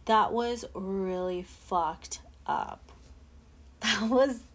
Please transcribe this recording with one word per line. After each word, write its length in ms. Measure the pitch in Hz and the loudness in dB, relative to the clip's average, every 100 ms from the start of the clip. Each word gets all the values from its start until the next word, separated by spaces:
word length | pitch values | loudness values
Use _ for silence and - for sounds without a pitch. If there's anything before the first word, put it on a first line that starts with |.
| - | 2
That 280 | 220 190 | 4 4
was 320 | 226 240 240 - | 2 -2 -4 -8
really 720 | - 190 196 185 185 185 180 | -8 -6 -4 -2 -2 -4 -4
fucked 760 | 185 - - 180 160 165 - - - - - | -8 -16 -4 0 0 -4 -10 -12 -14 -12 -4
up. 460 | 143 - - - - | -2 -4 -10 -16 -20
<laughs> 60 | - - - - - - - - | -20 -20 -20 -20 -20 -20 -20 -4
That 280 | 220 202 220 | -2 0 2
was, 320 | 254 277 233 - | 4 4 2 -8